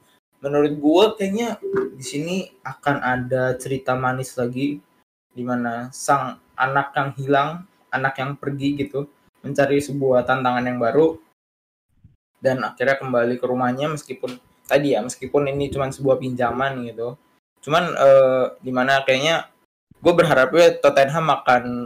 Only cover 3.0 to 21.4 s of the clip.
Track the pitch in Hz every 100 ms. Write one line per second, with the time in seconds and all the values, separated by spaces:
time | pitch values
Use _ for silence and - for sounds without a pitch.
3 | 123 127 123 127 127 123 131 135 127 127
4 | 127 131 131 - 120 123 143 147 _ _
5 | _ _ _ 123 123 123 120 117 123 -
6 | - 139 127 - _ - 156 139 139 151
7 | 139 135 135 139 147 170 180 _ _ 127
8 | 135 - 131 143 143 143 139 143 143 135
9 | 143 _ _ _ 131 143 139 143 139 139
10 | 135 123 120 131 127 123 123 123 120 139
11 | 160 160 _ _ _ _ _ _ _ _
12 | - _ _ _ 131 131 107 - 127 135
13 | 135 123 120 123 127 127 123 127 151 151
14 | - 123 127 127 _ _ - 135 147 113
15 | 123 - 127 143 139 143 139 139 131 131
16 | 135 131 131 123 120 120 139 131 120 113
17 | 120 123 _ _ _ _ - 160 175 143
18 | 135 135 131 131 127 - 131 127 127 139
19 | 131 131 151 165 - _ _ _ _ _
20 | 160 175 170 131 165 160 170 165 143 139
21 | 135 160 160 135